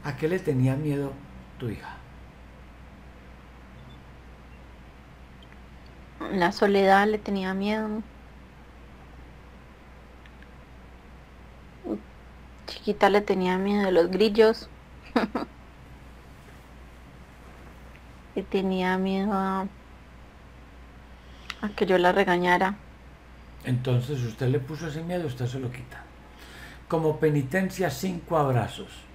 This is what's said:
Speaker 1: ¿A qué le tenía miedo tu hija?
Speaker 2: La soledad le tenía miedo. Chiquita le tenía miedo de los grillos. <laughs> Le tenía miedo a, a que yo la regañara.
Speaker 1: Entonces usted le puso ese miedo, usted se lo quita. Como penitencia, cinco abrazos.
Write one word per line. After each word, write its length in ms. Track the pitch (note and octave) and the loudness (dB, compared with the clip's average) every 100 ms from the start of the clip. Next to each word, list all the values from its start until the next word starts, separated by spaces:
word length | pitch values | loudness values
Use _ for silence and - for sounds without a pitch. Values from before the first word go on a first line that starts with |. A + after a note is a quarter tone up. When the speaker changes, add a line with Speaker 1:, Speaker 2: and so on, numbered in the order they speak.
Speaker 1:
¿A 120 | D3+ - | -8 -2
qué 120 | D#3 | 0
le 100 | F#3 | 0
tenía 380 | D#3 B2+ C3 C3+ | 0 2 4 2
miedo 360 | D3+ C#3+ C#3 C3+ - - - - | 0 -2 -4 -8 -16 -18 -18 -10
tu 100 | B2 | -8
hija? 280 | G2 - - - - - - - - - - - - - - - - - - - - - - - - - - - - - - - - - - - - - - - - - - - - - | -8 -12 -16 -18 -20 -20 -20 -20 -20 -20 -20 -20 -20 -20 -20 -20 -20 -20 -20 -20 -20 -20 -20 -20 -20 -20 -20 -20 -20 -20 -20 -20 -20 -20 -20 -20 -20 -20 -20 -20 -20 -20 -20 -20 -10 -4
Speaker 2:
La 200 | G3 F3 | 2 2
soledad 560 | - G3+ G3+ F#3+ G3 G#3 | 4 4 6 8 8 6
le 100 | G#3+ | 0
tenía 360 | G#3 G3 F#3+ | -2 -2 -2
miedo. 480 | F#3+ G3+ A3 G#3+ G#3+ G#3+ - - - - - - - - - - - - - - - - - - - - - - - - - - - - - - - - - - - - - F4+ D#4+ - - - - - - - | -2 0 -2 -2 -6 -8 -16 -20 -20 -20 -20 -20 -20 -20 -20 -20 -20 -20 -20 -20 -20 -20 -20 -20 -20 -20 -20 -20 -20 -20 -20 -20 -20 -20 -20 -20 -20 -20 -20 -20 -20 -20 -14 -8 -8 -8 -20 -20 -20 -20 -18 -16
Chiquita 440 | - - G#3 G3 | -8 -4 4 6
le 100 | G3+ | 4
tenía 380 | G#3 F#3+ F3+ F#3 | 2 0 2 0
miedo 260 | G3 G#3 | 2 2
de 80 | G3 | 4
los 180 | F3 E3+ | 4 4
grillos. 580 | F#3 A3 G#3 A3 A3 - - - - - | 4 2 6 6 4 -8 -20 -20 -20 -4
<laughs> 320 | A#3+ A3+ - - - - - - - - - - - - - - - - - - - - - - - - - - - - - - | -2 -2 -4 -8 -14 -20 -20 -20 -20 -20 -20 -20 -20 -20 -20 -20 -20 -20 -20 -20 -20 -20 -20 -20 -20 -20 -20 -20 -20 -20 -20 -8
Le 80 | - | -8
tenía 560 | F#3+ G3 F#3+ F#3 F#3 F#3 | -2 -2 0 0 0 0
miedo 340 | F#3+ F#3+ G3+ | 0 0 0
a, 340 | G3 F#3+ F#3+ G3 - - - - - - - - - - - - - - - - - - - | 0 0 -2 -6 -10 -20 -20 -20 -20 -20 -20 -20 -20 -20 -20 -20 -20 -20 -20 -20 -20 -14 -8
a 60 | G#3 | -6
que 160 | - G3 | -2 2
yo 100 | F#3 | 6
la 160 | F3+ | 6
regañara. 640 | F#3+ F#3+ F3 F3+ F3+ F#3+ G3+ - - - - - - - - | 6 4 4 4 4 2 -2 -12 -20 -20 -20 -20 -20 -20 -12
Speaker 1:
Entonces 580 | - B2 C3 A#2+ B2 C#3+ | -4 -2 2 0 0 -4
usted 260 | A#2 G#2+ B2+ | -4 -2 0
le 100 | C#3 | 0
puso 280 | B2+ D#3 E3 | -2 -8 -8
ese 140 | D3+ | -6
miedo, 240 | E3+ F3+ D#3 | -4 -4 -4
usted 200 | B2 A#2+ | -4 -6
se 120 | C3+ | -4
lo 120 | B2 | -8
quita. 300 | - - - - - - - - - - - - | -8 -14 -18 -18 -20 -20 -20 -20 -18 -18 -18 -4
Como 320 | E3 D#3+ D3+ | 0 2 4
penitencia, 720 | D#3 D3 B2+ F#3+ F#3 F#3 F3 | 4 4 2 0 -2 0 -2
cinco 480 | B2+ F#3 F3 - E3 | 0 -4 -4 -2 2
abrazos. 520 | C#3 B2 G2 - G2+ - - | 4 2 0 -6 -14 -16 -20